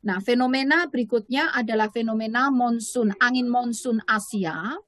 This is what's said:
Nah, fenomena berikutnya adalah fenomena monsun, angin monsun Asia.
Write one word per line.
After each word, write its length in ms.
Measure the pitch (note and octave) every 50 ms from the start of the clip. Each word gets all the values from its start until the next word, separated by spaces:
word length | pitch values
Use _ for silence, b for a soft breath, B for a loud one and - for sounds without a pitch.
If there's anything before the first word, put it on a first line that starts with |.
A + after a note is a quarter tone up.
| -
Nah, 160 | G#3+ F#3 F#3 G3
fenomena 640 | - A#3+ B3 B3+ B3+ B3+ C4 C4+ C#4 D4+ E4+ F4
berikutnya 640 | D4 - B3 A#3+ - A#3+ A#3 G#3 _ B3 C#4+ D#4 E4
adalah 400 | - B3+ A#3+ G#3+ A3+ A3 G#3+ G#3+
fenomena 560 | - A#3 A3+ A3 A3 A3 A3 A3 A3+ B3 C4
monsun, 640 | C#4 C#4 B3 B3 A#3+ A#3 A#3 A3 - - B3 A#3 G#3 G3 -
angin 320 | B3 A#3+ B3+ B3+ B3 A#3+
monsun 480 | A#3+ B3 B3 A#3+ A#3 - - B3+ A#3+ A3 -
Asia. 720 | - A3 G#3+ G3+ - - G#3 F#3+ D#3+ - - E3 A3 D4 G4 G#4+